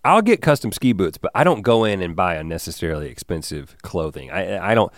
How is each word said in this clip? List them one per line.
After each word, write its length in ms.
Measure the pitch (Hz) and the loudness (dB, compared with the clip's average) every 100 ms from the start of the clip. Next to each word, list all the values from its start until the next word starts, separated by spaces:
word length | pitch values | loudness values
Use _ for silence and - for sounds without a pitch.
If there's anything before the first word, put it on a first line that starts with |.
I'll 180 | 135 202 | 2 4
get 200 | 214 208 | 4 2
custom 300 | - 143 117 | 4 2 0
ski 180 | - 127 | 0 2
boots, 260 | 101 90 - | 2 0 -2
but 140 | - | -4
I 100 | - 165 | 2 2
don't 160 | 131 | 2
go 240 | 104 113 110 | 4 4 4
in 160 | 98 | 0
and 140 | 90 85 | -2 -2
buy 200 | 90 82 | 0 -2
unnecessarily 720 | 80 82 - - 82 76 73 | -4 -8 -8 -6 -4 -4 -6
expensive 720 | 62 - 82 - 76 69 - | -12 -8 -8 -6 -10 -12 -16
clothing. 480 | - 90 78 71 65 | -8 -4 -4 -6 -8
I, 400 | 87 92 101 95 | -6 -4 -4 2
I 40 | 113 | 2
don't, 160 | 101 | 2